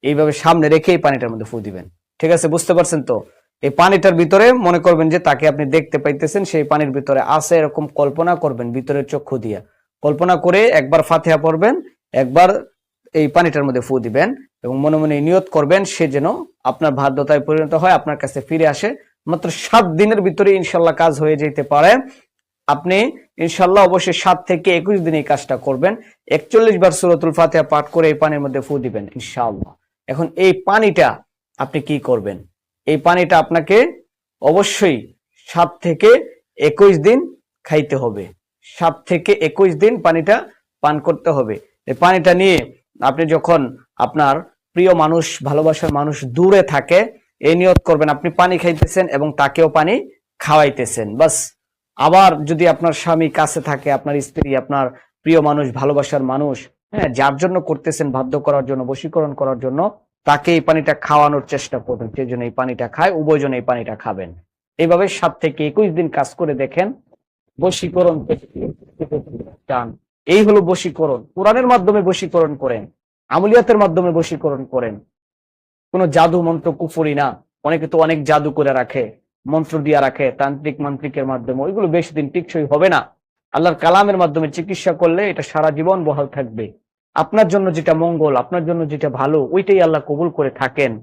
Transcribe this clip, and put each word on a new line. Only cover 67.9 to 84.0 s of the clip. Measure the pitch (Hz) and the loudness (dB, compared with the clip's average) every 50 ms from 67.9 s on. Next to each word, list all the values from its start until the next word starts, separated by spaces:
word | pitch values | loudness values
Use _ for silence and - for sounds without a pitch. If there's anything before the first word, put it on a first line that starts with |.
| 156 180 180 175 165 151 117 - 156 - - _ _ - - - - _ - _ _ _ 156 143 151 147 135 - - 113 113 - - _ _ _ | -2 2 2 2 0 0 -4 -6 -6 -6 -6 _ _ -12 -12 -12 -12 _ -20 _ _ _ -10 -8 -8 -10 -10 -10 -16 -16 -16 -16 -18 _ _ _
চান। | 139 123 120 113 - _ _ _ _ _ _ | -6 -6 -6 -8 -14 _ _ _ _ _ _
এই | - 170 208 214 | 2 4 4 6
হলো | 208 208 208 180 165 | 6 4 4 4 2
বশীকরণ। | 185 - - 185 143 - 160 147 131 120 107 _ _ | -2 -2 -4 -8 -4 -4 -2 -2 -2 -4 -8 _ _
কোরআনের | 180 196 208 220 247 254 247 247 | 0 2 2 2 2 2 2 2
মাধ্যমে | 240 180 190 208 208 190 180 | 2 4 2 0 2 2 0
বশীকরণ | 185 - 196 160 - 175 165 151 147 135 135 | -2 -2 -4 -2 0 0 0 0 -2 -6 -6
করেন, | 131 120 110 101 - _ _ _ _ _ _ _ _ | -4 -4 -6 -8 -14 _ _ _ _ _ _ _ _
আমলিয়াতের | 127 160 185 214 220 240 233 - 233 214 208 | -2 0 2 4 4 4 6 4 4 4 4
মাধ্যমে | 190 160 180 180 180 165 170 | 2 2 0 0 2 0 0
বশীকরণ | 165 - 170 147 - 156 139 131 135 123 - | -2 -2 -6 -4 -4 -4 -4 -4 -10 -6 -6
করেন। | 127 123 113 104 104 _ _ _ _ _ _ _ _ _ _ _ _ _ _ _ _ _ _ - | -4 -4 -4 -10 -12 _ _ _ _ _ _ _ _ _ _ _ _ _ _ _ _ _ _ -2
কোনো | 185 185 165 135 | -2 -2 0 2
জাদু | 170 160 170 165 180 170 | 2 2 4 2 0 0
মন্ত্র | 165 165 160 - 170 151 - | 0 -2 -2 -4 -6 -6 -4
কুফরি | 175 160 - 165 160 151 143 143 | -8 -8 -4 -2 -2 -2 0 -2
না। | 143 131 113 - _ _ _ _ _ | -2 -4 -4 -8 _ _ _ _ _
অনেকে | 147 160 160 156 156 - | -4 -2 -2 -4 -2 0
তো | 165 160 | 2 2
অনেক | 156 165 156 147 135 | 2 0 -2 0 0
জাদু | 156 151 147 151 143 151 | 0 0 0 -2 -2 -2
করে | 147 139 135 131 | -2 0 0 -2
রাখে, | 123 - - 139 120 104 113 _ _ _ _ _ _ | -4 -4 -4 -6 -6 -6 -8 _ _ _ _ _ _
মন্ত্র | 131 147 160 160 - 160 156 143 | -4 -4 -4 -4 -4 -6 -6 -2
দিয়া | 151 151 143 135 | 0 2 2 2
রাখে | 131 131 - 143 131 127 - | 0 -2 -2 -4 -4 -2 -2
তান্ত্রিক | 143 139 143 139 147 151 131 - 147 | -4 -4 -4 -6 -8 -10 -8 -6 -8
মান্ত্রিকের | 143 139 131 147 143 127 151 135 131 | -8 -8 -8 -10 -10 -8 -6 -6 -6
মাধ্যমে, | 131 127 117 117 127 131 139 | -6 -8 -6 -8 -6 -6 -6
ওইগুলো | 175 196 208 208 170 | -6 -4 -4 -4 -2
বেশি | 156 170 165 - 156 | -2 -2 -4 -4 -6
দিন | 156 147 135 - | -6 -6 -4 -6
টিকসই | 180 170 - - 170 151 139 147 | -8 -8 -6 -6 -6 -4 -2 0
হবে | 151 170 190 165 | 2 2 2 2
না। | 139 - - _ _ _ _ _ _ _ _ - | 0 -4 -6 _ _ _ _ _ _ _ _ -4
আল্লাহর | 135 165 180 160 - - | 0 0 0 0 0 0
কালামের | 165 180 190 | 2 4 4